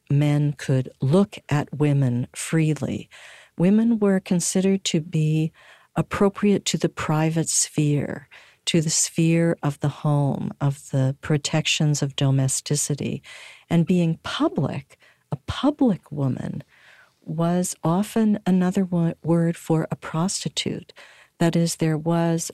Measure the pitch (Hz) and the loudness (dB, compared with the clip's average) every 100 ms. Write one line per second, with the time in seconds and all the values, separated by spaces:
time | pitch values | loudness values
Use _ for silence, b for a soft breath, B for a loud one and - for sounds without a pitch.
0 | - 143 147 147 147 147 - 131 127 - | -2 2 2 2 0 -2 -2 0 -2 -4
1 | 135 180 202 - - 143 - 135 147 139 | 2 2 2 -4 -4 -2 -2 -2 0 2
2 | 127 120 - - - 160 156 147 - - | 2 0 -4 -10 -4 0 0 -2 -4 -6
3 | - B B B B - 175 214 226 220 | -10 B B B B 0 2 4 4 2
4 | 202 190 - 180 - 190 190 190 - 170 | 2 2 0 0 0 0 2 0 0 -2
5 | 160 160 156 156 160 B B B B - | -2 0 2 2 0 B B B B -4
6 | - - 196 - 208 196 - 165 170 - | -2 0 0 2 2 2 0 -2 -2 -2
7 | - 156 160 160 151 - - - 147 143 | -2 0 2 0 0 -2 -2 0 0 0
8 | - - - B B B - 170 156 - | -2 -8 -14 B B B -2 0 2 0
9 | - - 165 165 170 - 147 - 147 - | -2 0 2 4 2 0 -4 -2 -4 -2
10 | 151 147 139 - - - 139 139 - 135 | 0 2 0 -2 -6 -2 -2 -2 -4 0
11 | 131 139 - 151 - 160 - - 151 143 | 0 -2 -2 -2 0 -2 0 0 0 0
12 | 143 - 139 135 135 - - 147 - 143 | -2 0 2 2 2 -2 -2 -2 -2 -4
13 | 120 135 B B B B - 170 160 180 | -4 -8 B B B B 0 2 4 2
14 | 165 165 - - 320 359 139 139 - _ | 2 -2 -6 -2 -2 0 -2 -4 -12 _
15 | b b _ - - - 277 294 254 170 | b b _ -10 -8 -2 0 2 2 0
16 | - 147 135 - - - - b b b | -4 -4 -2 -2 -6 -10 -12 b b b
17 | b _ - 160 170 180 180 - 160 175 | b _ -8 -2 0 0 -2 -4 0 0
18 | 208 226 220 208 - 185 180 196 180 175 | 0 0 2 2 2 2 2 0 0 0
19 | 165 - 156 170 165 165 - 160 - - | 0 -2 0 2 2 -2 0 0 0 -6
20 | - 160 185 - 151 - - - - B | -6 -4 -2 -4 -6 -6 -6 -8 -12 B
21 | B B B - 170 170 170 - 160 156 | B B B -2 0 2 0 0 -2 -2
22 | 160 170 170 165 - | 0 0 0 -2 -4